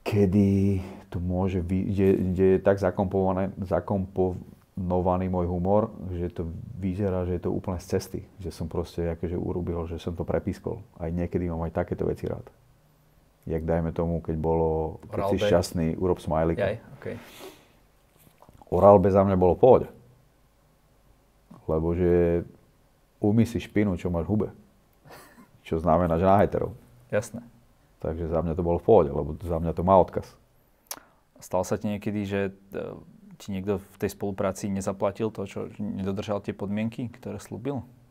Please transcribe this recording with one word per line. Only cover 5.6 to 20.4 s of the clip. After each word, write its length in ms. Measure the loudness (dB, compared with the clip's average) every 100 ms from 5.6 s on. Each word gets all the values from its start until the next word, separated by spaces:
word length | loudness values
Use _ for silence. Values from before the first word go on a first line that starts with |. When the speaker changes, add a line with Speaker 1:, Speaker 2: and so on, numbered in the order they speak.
| 2 2 2 -6 -10
Speaker 1:
že 180 | -6 -6
to 180 | -6 -8 -8 -12 -8
vyzerá, 480 | -6 -2 -2 -2
že 100 | -2
je 80 | -4
to 80 | -2
úplne 300 | -4 -4 -8
z 60 | -4
cesty. 300 | -4 -4 -12 -12 -12
Že 120 | -12
som 140 | -8 -6
proste 320 | -6 -6 -4 -4
akože 260 | -4 -6
urobil, 520 | -4 -4 -6 -4 -6 -6
že 100 | -8
som 160 | -8
to 100 | -8
prepískol. 600 | -4 -2 -2 -6 -8 -10 -14 -10
Aj 120 | -6
niekedy 400 | -4 -2 -2 -4
mám 160 | -4
aj 80 | -4
takéto 300 | -4 -4 -4
veci 220 | -4 -4 -6
rád. 180 | -10 -12 _ _ _ _ _ _ _ _ _
Jak 160 | -6 -6
dajme 320 | 0 0 0
tomu, 320 | -2 -2 -4
keď 120 | -4 -4
bolo, 600 | 0 0 0 0 -4 -8 -10
keď 100 | -6 -2
si 100 | 0
Speaker 2:
Oral-B. 120 | 2
Speaker 1:
šťastný, 360 | 2 2 -2 -2
urob 220 | 0 0 -2
smajlíka. 480 | 0 0 0 0
Speaker 2:
Jaj, 120 | -4 -4 -12 -16
okej. 200 | -14 -14 -16 -20 -20 -20 _ _ _ _ _ _ _ _ -20 -20 -4
Speaker 1:
Oral-B 340 | 6 10 10 8
za 100 | 6
mňa 160 | 4 4
bolo 160 | 4
v 60 | 6
pohode. 280 | 8 8 4 -12 _ _ _ _